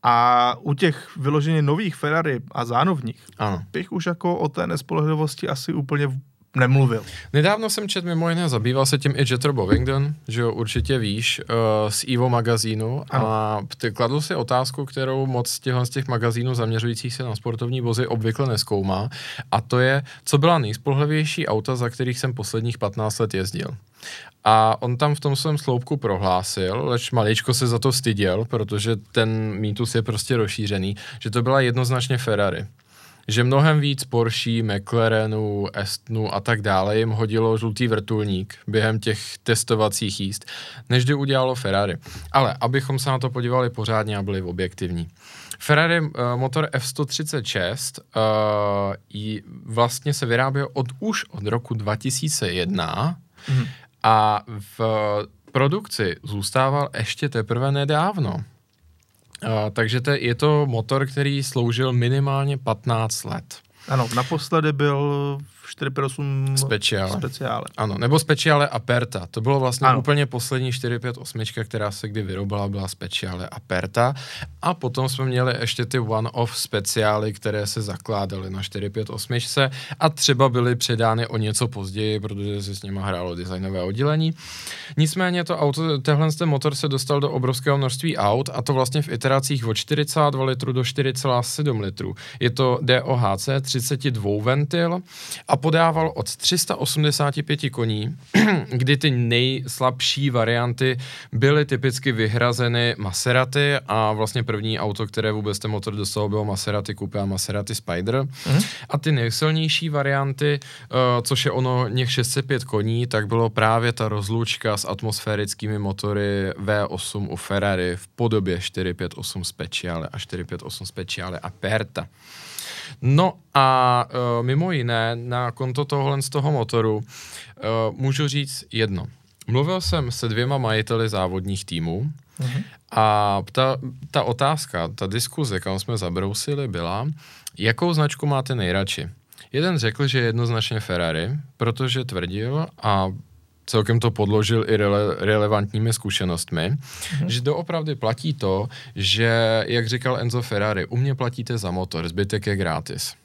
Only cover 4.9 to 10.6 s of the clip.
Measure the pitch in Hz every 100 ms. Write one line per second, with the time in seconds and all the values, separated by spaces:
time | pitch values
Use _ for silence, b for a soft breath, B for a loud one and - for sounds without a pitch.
4.9 | 160 151 156 151 - - 139 - 160 135
5.9 | 143 143 131 - _ _ 131 127 135 131
6.9 | 110 98 B B 143 165 214 220 214 202
7.9 | 196 170 165 165 165 170 120 113 131 135
8.9 | 143 143 139 127 127 147 131 95 - 127
9.9 | 135 143 151 - 113 117 107